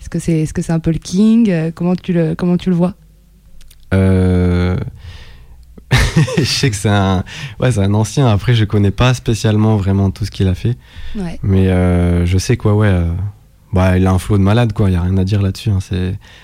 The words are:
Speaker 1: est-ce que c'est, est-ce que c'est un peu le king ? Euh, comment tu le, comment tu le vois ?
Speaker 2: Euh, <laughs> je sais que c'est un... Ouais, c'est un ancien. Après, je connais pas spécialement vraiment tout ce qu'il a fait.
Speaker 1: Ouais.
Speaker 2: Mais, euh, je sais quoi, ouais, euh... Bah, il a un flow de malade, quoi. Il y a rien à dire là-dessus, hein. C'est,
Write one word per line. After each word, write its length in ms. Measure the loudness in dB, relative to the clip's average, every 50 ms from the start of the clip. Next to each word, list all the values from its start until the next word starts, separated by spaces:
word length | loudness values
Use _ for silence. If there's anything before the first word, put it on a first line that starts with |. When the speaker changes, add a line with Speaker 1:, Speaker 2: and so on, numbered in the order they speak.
Speaker 1:
est-ce 80 | -14 -8
que 100 | -8 -4
c'est, 220 | -2 -2 0 0
est-ce 120 | -2 -2 -4
que 100 | -4 -4
c'est 100 | -2 -2
un 80 | -2
peu 100 | 0 -2
le 80 | -2 -4
king ? 500 | -4 -4 0 2 4 4 4 4 4 2
Euh, 220 | 2 0 -2 -4 -4
comment 220 | -4 -2 -2 -2
tu 180 | -2 -2 -2 0
le, 220 | 0 0 0 -2
comment 220 | -2 0 0 0
tu 140 | 0 0 0
le 40 | 0
vois ? 180 | 2 0 0 -2 -6 -14 -20 -20 -20 _ _ _ -20 _ -20 -20 -20 -20 -20 -20 -20 -8 -2 0
Speaker 2:
Euh, 840 | 2 4 4 4 4 2 2 2 2 2 2 2 2 0 0 -2 -2 -4 -8 -10 -14 -18 -18 -18 -18 -18 -20 -20 -20 -20 -20 -20 -20 -20 -20 -20 -20 -4 -2
<laughs> 60 | 0 2 2 2 2 2 0 2 0 -2
je 40 | -2
sais 260 | -2 -2 -2 -2 -2
que 60 | -2
c'est 120 | -2 -2 0
un... 340 | 0 2 2 2 0 -2 -2 -6 -10 -14 -14 -14 -8 -4
Ouais, 100 | -2 0 0
c'est 80 | 0 0
un 120 | 0 0
ancien. 320 | 0 0 -2 0 0 2
Après, 280 | 2 2 2 2 0 2
je 100 | 2 0
connais 260 | 0 0 2 2 2
pas 240 | 2 2 2 2 0
spécialement 640 | 0 -2 -4 -4 0 0 0 2 2 2 2 2
vraiment 340 | 0 0 0 0 2 0 0
tout 140 | -2 -2 -6
ce 60 | -6 -4
qu'il 160 | -2 0 0
a 60 | 0
fait. 220 | 0 -2 -4 -4 -4 -8 -16 -16 -12 -10 -8 -6
Speaker 1:
Ouais. 220 | -6 -6 -8 -8 -6 -2
Speaker 2:
Mais, 240 | 0 2 2 2 2
euh, 580 | 2 2 2 2 2 2 2 2 2 0 0
je 100 | 0 0 0
sais 180 | 0 0 -2
quoi, 180 | 0 0 0 2
ouais, 140 | 2 2 2
euh... 220 | 2 2 0 -2 -2 -4 -6 -8 -10 -14 -20 -20 _ _ -12 -4 -2
Bah, 240 | 0 2 2 2
il 100 | 2 2
a 60 | 2 2
un 60 | 0
flow 180 | 0 0 0 2
de 40 | 2
malade, 300 | 2 2 2 2 0 0
quoi. 160 | 0 0 0
Il 20 | 2
y 40 |
a 60 | 0 0
rien 140 | 0 0
à 80 | 0 0
dire 160 | 0 0 0
là-dessus, 300 | 0 -2 -4 -4 -4 -2
hein. 80 | -2 -2
C'est, 380 | -2 -4 -4 -4 -4 -4 -6 -8 -12 -18 -20 -20